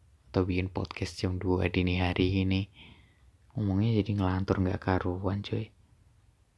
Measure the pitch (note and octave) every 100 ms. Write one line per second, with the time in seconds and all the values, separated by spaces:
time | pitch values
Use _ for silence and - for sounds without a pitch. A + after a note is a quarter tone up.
0 | _ _ - G2 F#2 F#2 F#2+ - - -
1 | F#2+ - F#2+ F2+ F#2 F#2 F2+ F#2 F2+ F2+
2 | F2+ F2 F#2 G2 F#2+ F#2+ G2+ - - -
3 | - _ - _ _ A#2 G2+ F#2+ A#2 G#2+
4 | G2+ G2+ F#2 F#2 F#2+ F#2+ F#2 F#2+ G2 F2+
5 | F2+ F#2 G2 G2+ - G#2+ A2 _ _ _
6 | _ _ _ _ _